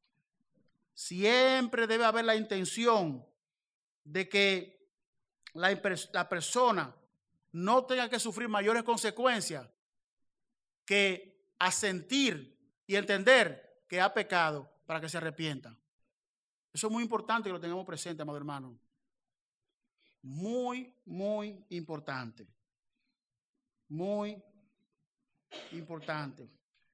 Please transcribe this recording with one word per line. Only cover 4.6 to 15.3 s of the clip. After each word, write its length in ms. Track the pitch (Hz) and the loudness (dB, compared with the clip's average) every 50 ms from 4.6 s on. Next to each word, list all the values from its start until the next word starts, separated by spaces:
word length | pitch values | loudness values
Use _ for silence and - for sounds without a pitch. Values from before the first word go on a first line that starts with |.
| - - - _ _ _ _ _ _ _ _ _ _ _ _ _ _ - - | -4 -8 -16 _ _ _ _ _ _ _ _ _ _ _ _ _ _ -16 -4
la 180 | 160 180 190 | 0 2 2
impers-, 380 | 196 196 - 196 180 147 - - - | 2 2 0 -2 -2 -4 -6 -4 -2
la 160 | 185 175 - | -2 -2 -2
persona 640 | 190 170 - - - 247 254 240 208 175 147 123 - - _ _ _ _ _ _ _ _ _ _ | -4 -4 -4 -2 2 4 4 4 4 2 -2 -4 -10 -16 _ _ _ _ _ _ _ _ _ _
no 340 | - 165 180 202 240 262 254 | -8 -4 0 4 4 4 4
tenga 220 | 254 254 254 247 | 2 0 0 0
que 120 | 226 240 226 | 0 -2 -2
sufrir 280 | - 226 196 220 240 | -2 -4 -4 -4 -4
mayores 360 | 226 214 202 196 214 233 233 226 | -2 -2 0 2 2 2 2 2
consecuencias 840 | 240 233 208 - 214 - 233 247 254 240 208 - - 160 135 123 - _ _ _ _ _ _ _ _ _ _ _ _ _ _ _ _ _ _ _ _ _ _ _ | 0 0 0 0 -2 -2 2 2 2 2 2 -2 -4 -6 -8 -10 -14 _ _ _ _ _ _ _ _ _ _ _ _ _ _ _ _ _ _ _ _ _ _ _
que 680 | - 196 202 196 196 185 180 - - _ _ _ _ _ _ | 0 2 4 4 4 2 -2 -8 -16 _ _ _ _ _ _
asentir 960 | 175 185 175 - 220 202 185 180 151 - 254 277 277 233 175 143 131 - - _ _ _ _ _ _ | 0 0 2 2 0 0 -2 -2 -4 -2 2 2 2 2 0 -2 -8 -16 -20 _ _ _ _ _ _
y 80 | - 196 | -2 0
entender 880 | 208 196 214 202 190 190 247 262 247 202 160 - - - - _ _ _ | 0 2 0 0 4 6 8 8 8 8 4 0 -6 -16 -20 _ _ _
que 120 | _ 175 180 | _ 0 2
ha 140 | 185 202 196 | 2 2 2
pecado 580 | 220 196 - 190 175 165 156 151 143 135 - _ _ _ | 0 -2 0 2 2 2 2 0 -4 -8 -12 _ _ _
para 160 | - 160 160 | -8 -6 -6
que 80 | 160 156 | -6 -6
se 80 | 170 | -6
arrepienta. 600 | 170 160 160 | -4 -4 -6